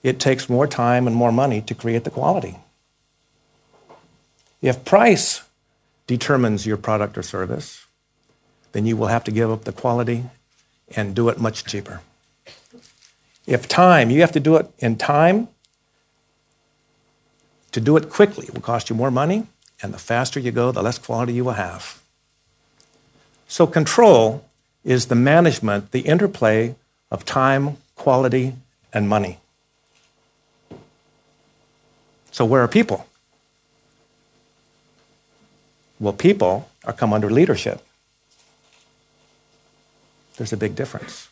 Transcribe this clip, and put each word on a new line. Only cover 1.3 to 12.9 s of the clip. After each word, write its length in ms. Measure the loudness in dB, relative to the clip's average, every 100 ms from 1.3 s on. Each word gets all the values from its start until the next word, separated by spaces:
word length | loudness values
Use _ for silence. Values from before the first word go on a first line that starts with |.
money 300 | 2 0 -2
to 120 | -6
create 300 | -8 -4 -4
the 80 | -4
quality. 460 | -4 -2 -2 -4 -16 _ _ _ _ _ _ _ _ _ _ _ _ _ -20 _ _ _ _ _ _
If 240 | -4 -4 4
price 560 | 6 6 4 0 -6 -12 _ _ _ _ _ -6
determines 640 | -4 0 0 0 -2 -4
your 100 | -6
product 400 | -4 -4 -4 -8
or 60 |
service, 640 | -10 -8 -6 -8 -10 -20 _ _ _ _ _ _ _ _ _
then 120 | -4 -2
you 100 | 0
will 100 | 0
have 160 | -2
to 80 | -2
give 180 | -2 -2
up 140 | -2
the 160 | -8 -6
quality 440 | -2 -2 -2 -4 -8 _ _ _ _ _ _ -8
and 200 | -6 0
do 140 | 0
it 100 | 0
much 260 | -4 -4 -10
cheaper. 360 | -12 -12 -18 _ _ _ _ -20 -20 _ -20 -20